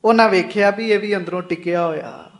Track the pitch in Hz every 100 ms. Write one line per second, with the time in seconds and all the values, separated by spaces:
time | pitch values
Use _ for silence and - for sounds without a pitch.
0 | 220 226 220 190 165 208 202 202 226 208
1 | 208 202 170 180 180 170 175 175 170 156
2 | - 131 - 196